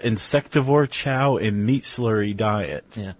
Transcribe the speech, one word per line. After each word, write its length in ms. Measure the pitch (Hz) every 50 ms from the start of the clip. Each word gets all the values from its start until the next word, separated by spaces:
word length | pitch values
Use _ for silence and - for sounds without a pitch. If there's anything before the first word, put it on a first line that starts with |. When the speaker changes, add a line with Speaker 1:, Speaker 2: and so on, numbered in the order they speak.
| -
Speaker 1:
insectivore, 840 | 117 113 98 - - - 143 - - - 151 131 135 143 147 147 131
chow, 480 | - - - 147 131 131 135 139 131
and 280 | - 101 110 104 101 104
meat 180 | 110 135 139 -
slurry 520 | - - - 123 113 110 107 104 104 101
diet, 480 | 98 110 107 104 104 95 71 71 71 - - -
Speaker 2:
Yeah. 160 | 110 101 95 95 -